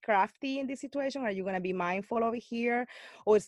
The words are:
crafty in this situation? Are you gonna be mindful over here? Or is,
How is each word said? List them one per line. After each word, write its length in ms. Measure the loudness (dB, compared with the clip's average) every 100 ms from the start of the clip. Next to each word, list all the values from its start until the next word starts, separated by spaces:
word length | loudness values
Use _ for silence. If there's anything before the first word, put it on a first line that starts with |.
crafty 560 | 2 2 2 -2 -6 -4
in 60 | -4
this 140 | -6
situation? 400 | -6 -4 -4 -2
Are 80 | -4
you 140 | -2 -4
gonna 160 | -2
be 100 | -2
mindful 500 | -2 0 -2 -2 0
over 120 | 0 -2
here? 500 | -6 -2 0 0 -2 -10 -20 -4 4
Or 100 |
is, 100 | 4